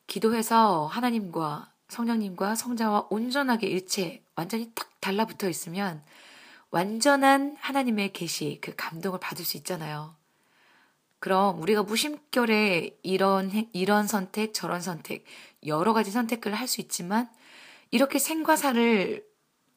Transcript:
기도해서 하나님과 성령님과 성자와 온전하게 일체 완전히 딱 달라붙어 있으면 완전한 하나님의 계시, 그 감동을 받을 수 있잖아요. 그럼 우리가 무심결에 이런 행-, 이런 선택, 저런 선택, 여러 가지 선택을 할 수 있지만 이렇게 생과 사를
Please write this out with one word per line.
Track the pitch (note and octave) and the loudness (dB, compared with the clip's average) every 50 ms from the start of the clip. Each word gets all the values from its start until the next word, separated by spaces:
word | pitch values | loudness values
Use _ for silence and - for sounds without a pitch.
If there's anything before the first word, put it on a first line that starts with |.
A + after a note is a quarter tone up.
| _ | _
기도해서 | - - G3 G#3+ A3 A#3+ A3+ A3 - A3+ A3+ A3 G#3 F3+ D#3 D3+ | -8 -6 0 2 2 2 2 0 4 6 6 6 6 4 2 0
하나님과 | D#3 E3 A#3 B3 B3 A#3 A3 G3+ F3 E3 E3 D#3+ D3 D3 D#3+ - _ _ _ _ - | -2 -4 -2 -2 0 0 -2 -4 -4 -4 -4 -4 -4 -4 -8 -10 _ _ _ _ -16
성령님과 | - - A#3 A#3 A#3 A3 G#3 G3 F3 - F#3+ G3+ A3+ | -8 -4 -2 0 0 0 -2 -4 -4 -2 -2 -2 -2
성자와 | A3+ - B3 B3 A3+ A3+ G#3+ G#3 G#3 - - | -2 -4 -4 -2 0 0 2 2 2 0 0
온전하게 | G3 A3 A#3 B3 B3 C#4+ C#4 B3+ A#3 A3+ - | -2 -2 -2 0 0 0 2 2 2 2 0
일체 | - E3+ F#3 F#3 - - G3+ F3+ D#3+ D3 - _ _ - | 0 -2 -2 -2 -2 -4 -2 -2 -4 -6 -12 _ _ -8
완전히 | - E3 F#3+ A3+ A3+ A#3 A3+ - | -8 -6 -4 -4 -6 -6 -6 -10
딱 | - - - _ - | -10 -12 -12 _ -8
달라붙어 | - F#3+ F#3+ G#3 A3+ A3 - - G3+ F#3 | -4 -2 0 0 0 -2 -2 -4 -4 -4
있으면 | D3+ - - E3+ E3+ G3 G3+ F#3 D#3+ D3+ - _ - - - - - - - - - - _ - | -4 -4 -8 -8 -6 -4 -4 -4 -6 -8 -14 _ -20 -20 -20 -20 -20 -20 -20 -20 -20 -20 _ -4
완전한 | - E3+ F#3 G3+ A3 A3+ A3 C#4+ C#4+ C#4 C4+ C4+ C#4 C#4 C#4 C#4+ D4 - | -2 -2 -2 -2 -2 2 4 4 4 6 6 6 6 6 2 -2 -6 -8
하나님의 | - - C4+ C#4 C4 B3 A3 G#3 G3 F#3+ - | -8 -4 -2 0 0 0 0 0 0 -2 -4
계시, | - F3 D#3 - - D3+ D3 C#3+ - | -6 -6 -6 -4 -4 -4 -6 -6 -8
그 | - E3+ - | -10 -12 -10
감동을 | - - - D#3+ E3 E3 G3 F#3 F3+ | -8 -10 -10 -10 -6 -6 -4 -4 -4
받을 | - - D#3 E3 E3+ | -8 -8 -10 -8 -6
수 | - - D#3 | -8 -8 -8
있잖아요. | - - F#3 D#3+ D#3+ D#3 D3+ D3 D3+ D#3+ E3 _ _ _ _ _ _ _ _ _ _ _ _ _ _ _ _ _ _ _ _ - | -6 -6 -6 -6 -6 -6 -8 -8 -10 -12 -16 _ _ _ _ _ _ _ _ _ _ _ _ _ _ _ _ _ _ _ _ -8
그럼 | - - F#3+ F#3 G3+ G3+ F3 E3 | -2 2 2 4 4 2 2 0
우리가 | D#3+ F#3+ A3 G#3+ | 0 2 2 2
무심결에 | G3 G3+ A3 A3+ C4 D4+ D4 - _ - - B3+ A#3+ A3+ G#3+ G#3+ G#3+ G3+ F3+ E3 - - - _ | 2 0 0 -2 -2 -2 -4 -8 _ -2 0 0 2 4 4 4 4 4 2 0 -2 -4 -10 _
이런 | - F3 F#3 F#3+ G3 G3 G3 F#3+ F#3+ F#3+ | -4 -2 0 4 4 4 4 2 0 0
행-, | G3 G#3+ A3+ - - | -2 -2 -2 -2 -2
이런 | F3+ F#3 G3 G#3 G#3 G#3+ | -2 2 4 4 4 2
선택, | G3 G#3+ G3 F#3 F#3+ - G#3+ A3 A3 A3 | 2 0 -2 -2 -4 -4 -4 -4 -4 -4
저런 | - F3 E3+ F3 F3+ | -6 -4 -4 -4 -4
선택, | E3+ F#3+ E3+ D3+ - - - - _ - - - - - _ _ - | -4 -6 -8 -8 -8 -10 -12 -12 _ -20 -20 -20 -20 -20 _ _ -6
여러 | D3 D3+ D#3 F3+ A3+ | -2 0 2 2 4
가지 | G#3+ A3+ G3+ G3 | 4 4 2 2
선택을 | G3 B3 A#3+ A3+ A#3+ A#3 - G#3+ G#3 | 0 -2 0 0 -2 -4 -4 -4 -4
할 | A3 B3+ | -4 -4
수 | B3+ - - | -4 -4 -6
있지만 | - - - - F3 F3 G#3 A3+ B3 - _ _ - - - - - - - - _ - | -4 -6 -6 -6 -4 0 0 0 0 -2 _ _ -20 -20 -20 -20 -20 -20 -20 -20 _ 0
이렇게 | - A#3 C4+ C4+ - C#4 | 4 4 4 4 4 0
생과 | - - D#4+ D#4+ D4+ D#4+ D#4 | 0 0 -2 -2 2 2 2
사를 | D4+ D4+ C#4 A#3+ A#3 A#3 A#3 A3+ G3 F3 - - - - _ _ _ _ _ _ _ _ _ _ | 4 4 2 4 4 4 4 4 4 2 0 -4 -8 -10 _ _ _ _ _ _ _ _ _ _